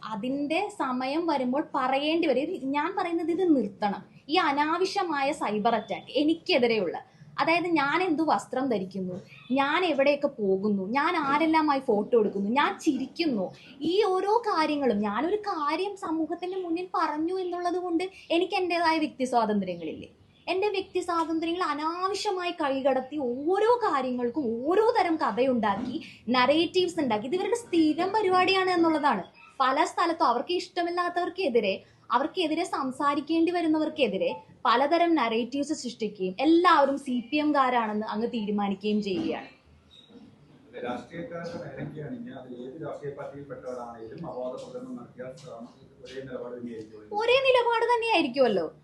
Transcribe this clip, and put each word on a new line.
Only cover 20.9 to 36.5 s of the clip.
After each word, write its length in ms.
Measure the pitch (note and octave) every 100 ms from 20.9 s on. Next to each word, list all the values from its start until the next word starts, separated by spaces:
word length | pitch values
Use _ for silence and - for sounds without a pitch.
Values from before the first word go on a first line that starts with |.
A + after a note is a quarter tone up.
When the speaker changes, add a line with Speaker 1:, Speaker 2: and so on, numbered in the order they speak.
| F#4 F4+
Speaker 1:
സ്വാതന്ത്ര്യങ്ങൾ 560 | E4+ D#4+ E4 E4 E4+ E4+
അനാവശ്യമായി 840 | C#4+ D#4 E4+ F#4+ G4 G#4+ F#4 F4+ F4
കൈകടത്തി 560 | D4 C4+ C4+ C4 B3+ D4+ B3+ B3 D4
ഓരോ 220 | F#4+ G#4+ A#4+
കാര്യങ്ങൾക്കും 640 | A4 D4 B3+ B3 A#3+ A#3+ B3+ A3+ C4+
ഓരോ 160 | F#4 A4+ A#4+
തരം 180 | F4 D#4+
കഥയുണ്ടാക്കി 720 | C#4 G3+ C4 B3+ G#3 F#3+ C4 D#4+ - - - B3+
നരേറ്റീവ്സ് 640 | B3 D#4 E4+ F4+ F4+ E4
ഉണ്ടാക്കി, 260 | C#4 G#3+ A3+
ഇത് 60 | F4+
ഇവരുടെ 200 | G4+ A#4
സ്ഥിരം 460 | - E4+ D#4 D4 F#4 G#4+
പരിപാടിയാണ് 560 | G4+ F#4 F#4 F#4+ F#4 F4+
എന്നുള്ളതാണ്. 460 | E4 D#4 C#4+ G#3 - _ - _
പല 180 | C4+ C#4 D#4+
സ്ഥലത്തും 360 | - F4 E4 D#4
അവർക്ക് 220 | A#3 A3+ F4+
ഇഷ്ടമില്ലാത്തവർക്കെതിരെ, 1120 | - - F4 F4 F4 F4 F4 F4 F#4+ A#3 G#3 G3 - _ _ A#3+
അവർക്കെതിരെ 500 | C#4 - D#4+ D#4 F4+ F4+
സംസാരിക്കേണ്ടി 760 | C4+ B3 C#4+ D4 C#4+ E4 E4 F4
വരുന്നവർക്കെതിരെ 760 | E4 D#4 D#4 - A#3+ F#3+ B3+ - - - -
പലതരം 500 | A#3 C#4+ E4 E4+ D#4+
നരേറ്റീവ്സ് 560 | A#3 A3+ A#3+ C#4 C#4+ D4+
സൃഷ്ടിക്കുകയും 520 | B3 - G#3+ - F#3 F#3
എല്ലാവരും 520 | C#4+